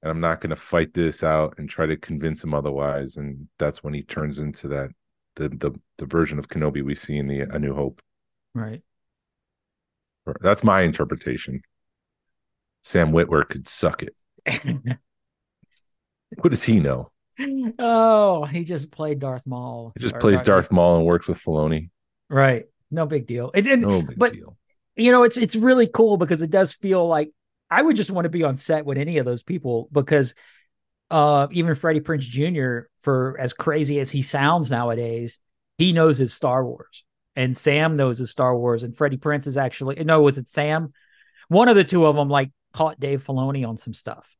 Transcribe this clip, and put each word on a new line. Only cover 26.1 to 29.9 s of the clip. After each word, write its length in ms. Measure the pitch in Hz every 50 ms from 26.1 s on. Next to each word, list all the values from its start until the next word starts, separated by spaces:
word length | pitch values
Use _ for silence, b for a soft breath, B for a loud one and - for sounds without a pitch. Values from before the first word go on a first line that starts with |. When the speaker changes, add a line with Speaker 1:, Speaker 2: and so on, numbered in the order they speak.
| 208
Speaker 2:
because 240 | 185 175 143 170 156 165
it 80 | 160
does 220 | 151 190 190 185 -
feel 340 | - - 196 190 185 170
like 240 | 170 165 151 151 156 _ _ _ _ _ _ _ _
I 120 | - 190 285
would 140 | 320 294
just 140 | 208 202 -
wanna 180 | 190 180 170 165
be 140 | 160 175 160
on 120 | 147 135
set 280 | 131 - - 160 156 151
with 100 | 143 139
any 220 | 135 143 156 175 -
of 80 | 127
those 160 | 123 123 120 -
people 460 | _ 185 175 135 131 120 113 117 -